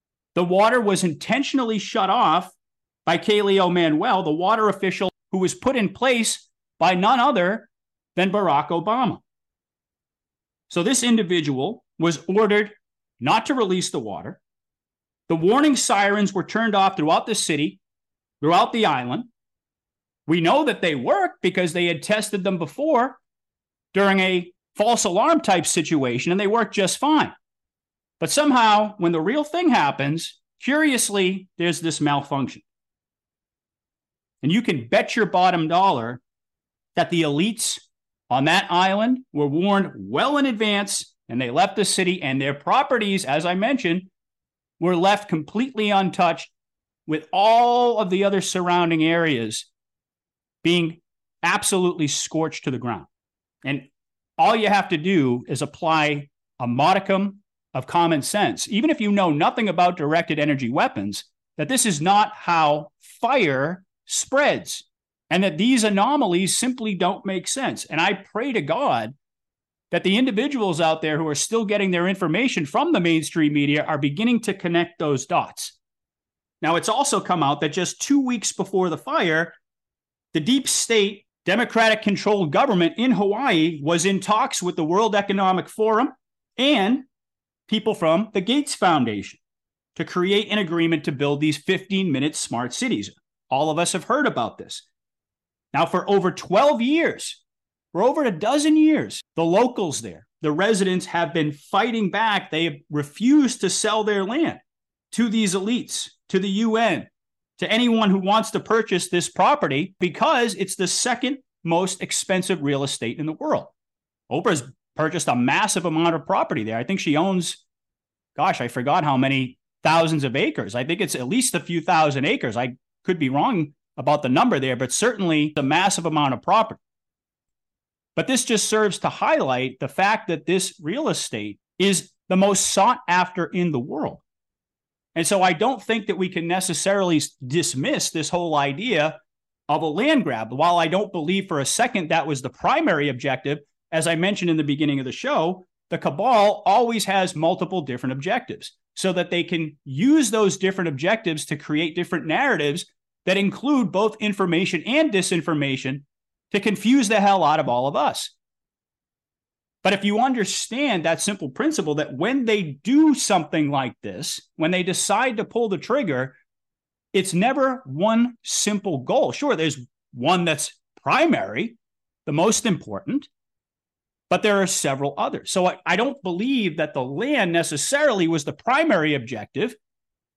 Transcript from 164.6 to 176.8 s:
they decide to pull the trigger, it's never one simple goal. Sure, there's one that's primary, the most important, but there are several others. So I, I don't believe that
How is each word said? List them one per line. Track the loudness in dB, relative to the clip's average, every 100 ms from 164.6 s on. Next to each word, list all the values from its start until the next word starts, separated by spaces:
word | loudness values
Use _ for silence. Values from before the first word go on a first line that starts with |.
| 0
they | 0
decide | 0 -2 0 0 0 -2
to | -4
pull | -2 -2
the | -2
trigger, | -2 -2 0 -2 -4 -10 _ _ _ _ _ _ _
it's | -2 0
never | 0 0 2 0 -2 -8
one | -2 2 2 0 -2
simple | -6 -4 -2 -2 -2 -4
goal. | -2 0 0
Sure, | -2 -2 0
there's | -2 -4 -12 _ _
one | -4 0 2 0
that's | -2 -6 -12 _ _
primary, | -2 2 2 0 -2 -6 -6 -10 _ _ _ _ -4
the |
most | 0 2 2 0
important, | -2 -4 -10 -6 -6 -6 _ _ _ _ _ _ _ _ _ _
but | 0
there | 2 2
are | 2
several | 0 -2 -2 -4 -4
others. | -4 -6 -4
So | 0 0
I, | 0 -2
I | 0
don't | 0 -4
believe | -6 -4 -2 0 -2
that | -2